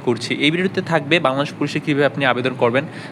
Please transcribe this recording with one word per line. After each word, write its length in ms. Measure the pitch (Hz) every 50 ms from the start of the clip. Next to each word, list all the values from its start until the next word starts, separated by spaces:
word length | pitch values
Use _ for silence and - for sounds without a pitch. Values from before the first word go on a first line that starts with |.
| -
করছি। 300 | 127 120 110 - - 131
এই 160 | 127 135 147
ভিডিওতে 320 | 160 175 185 196 - 190 185
থাকবে 360 | - 165 160 143 143 165 160
বাংলাদেশ 340 | 151 135 131 139 143 - -
পুলিশে 280 | - 143 147 - 151
কীভাবে 260 | 151 156 147 139 147
আপনি 180 | 135 131 139 139
আবেদন 300 | 131 120 123 127 131 123
করবেন, 300 | 127 123 120 117 131 139 - - - - -